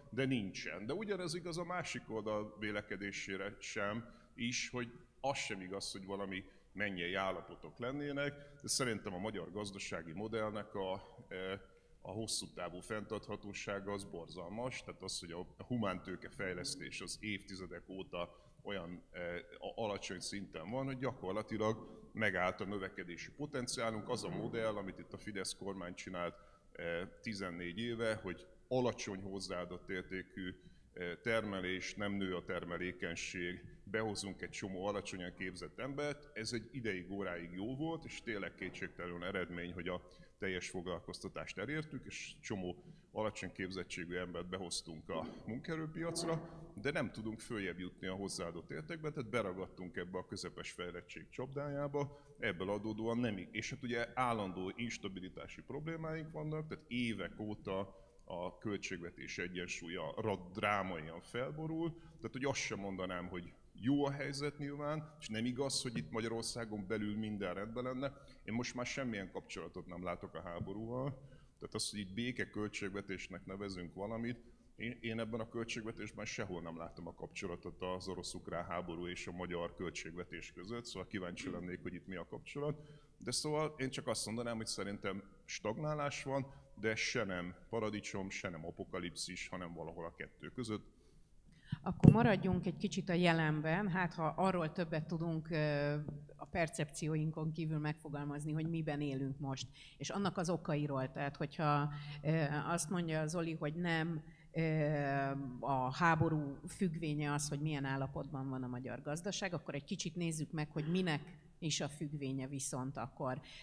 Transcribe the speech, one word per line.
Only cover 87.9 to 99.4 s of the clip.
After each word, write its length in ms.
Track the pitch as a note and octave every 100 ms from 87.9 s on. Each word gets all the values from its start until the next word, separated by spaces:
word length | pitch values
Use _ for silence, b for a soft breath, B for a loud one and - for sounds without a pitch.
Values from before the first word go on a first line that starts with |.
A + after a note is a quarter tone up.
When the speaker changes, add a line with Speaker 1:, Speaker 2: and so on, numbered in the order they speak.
| G#2 - G#2 F#2+
Speaker 1:
se 180 | - G2
nem 180 | E2 E2
apokalipszis, 800 | - F#2+ F#2 F2+ D#2 - F2+ -
hanem 240 | F#2+ F2+ E2+
valahol 300 | D#2+ E2 E2
a 100 | -
kettő 340 | D2+ - D2
között. 460 | - A2+ G#2+ - - - - - - - B B B
Speaker 2:
Akkor 300 | - F3 -
maradjunk 540 | G#3+ A#3 G#3 F#3 F3+ F3+
egy 100 | E3
kicsit 320 | G3+ - F3+
a 40 |
jelenben, 760 | E3+ F3 E3 D#3 D3+ D#3 E3+ G#3
hát 260 | F3+ F3 -
ha 120 | D#3+
arról 460 | D3+ F#3+ F3+ D#3
többet 340 | D#3 E3 D#3+ D#3
tudunk, 440 | E3+ E3+ D#3+ D#3+
ö, 440 | D#3+ D3+ D3 D3 D3 D3 D3 - -
a 80 | -
percepcióinkon 1080 | F#3+ E3 - D3+ - D3+ D#3 D#3 D#3 D#3
kívül 260 | D#3+ D#3+ D#3
megfogalmazni, 720 | D3+ D3+ D#3 C#3+ D3 C#3+ D3+
hogy 160 | D3+ D#3+
miben 320 | E3 D#3 C#3+
élünk 380 | D3 C3+ C3+
most, 300 | C3+